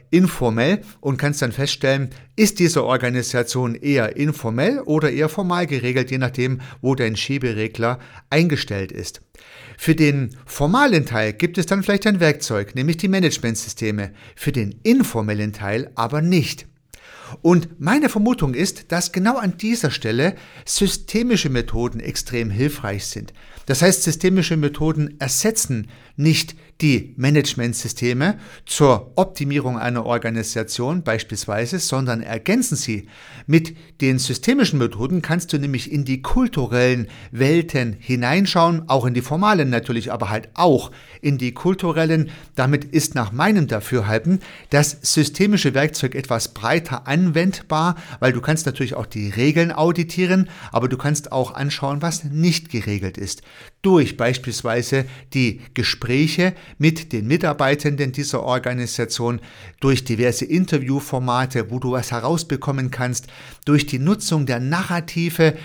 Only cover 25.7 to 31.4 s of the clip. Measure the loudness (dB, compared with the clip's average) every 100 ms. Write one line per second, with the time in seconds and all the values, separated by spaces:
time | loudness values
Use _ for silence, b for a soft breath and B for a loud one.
25.7 | -4 -6 B B B 2 2 0 -10 b
26.7 | -2 2 2 0 -2 2 4 2 -2 -4
27.7 | -4 -6 -2 -2 0 0 -2 B B -6
28.7 | 4 6 4 2 0 0 -2 -2 -2 -2
29.7 | -2 -2 -2 -2 -2 -2 -4 -4 -4 -4
30.7 | -4 -2 -2 -2 -2 -4 -8